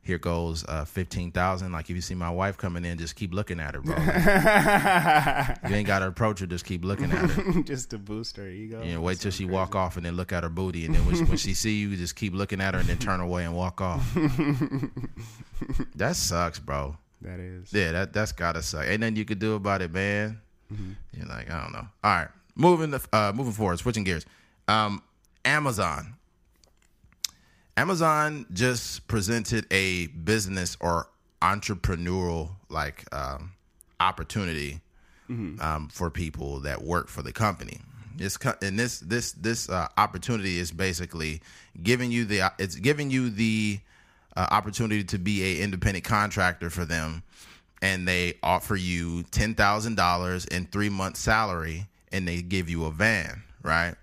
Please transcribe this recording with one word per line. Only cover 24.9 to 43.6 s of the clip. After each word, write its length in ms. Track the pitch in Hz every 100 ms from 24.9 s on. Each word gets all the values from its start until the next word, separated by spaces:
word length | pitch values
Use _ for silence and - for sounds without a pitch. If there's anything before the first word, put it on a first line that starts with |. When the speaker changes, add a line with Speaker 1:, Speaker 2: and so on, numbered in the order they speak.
| 101 _ _ _ _
Speaker 1:
Amazon. 680 | 127 151 147 104 90 71 80 - _ _ _ _ _ _ _ _ _ _ - _ _ _ _ -
Amazon 680 | - 180 165 151 151 151 120
just 540 | 90 127 120 - - -
presented 580 | 113 92 117 104 113 -
a 360 | 95 95 90 82
business 680 | 76 80 110 95 95 87 -
or 280 | 87 85 - _ _ _
entrepreneurial, 1120 | 87 101 - 98 - 85 87 92 90 82 80 95 _
like, 360 | 78 73 - -
um, 380 | 71 67 69 85 92 _ _ - _
opportunity, 800 | 90 92 80 110 92 78 71 76 _ _ _ _ -
Speaker 2:
Mm-hmm. 320 | 120 95 101
Speaker 1:
um, 260 | 78 76 76
for 220 | - 87
people 500 | - 82 - 69 69
that 220 | 69 71
work 260 | 73 87 87
for 140 | -
the 100 | 69
company. 480 | - 107 87 - - - - - -
This 200 | 95 -
co-, 160 | 127 -
and 180 | 98 98
this, 200 | 120 -
this, 320 | 82 117 -
this, 380 | - 98 117 -
uh, 180 | 92 80 -
opportunity 600 | 104 92 104 117 98 87
is 120 | 87
basically 680 | 82 95 87 90 82 78 78 - - - -
giving 280 | 85 123 123
you 120 | 120 110
the, 160 | 101
uh, 80 | 92 -
it's 160 | 95
giving 360 | 80 117 147 143
you 200 | 131 127
the, 480 | 101 113 110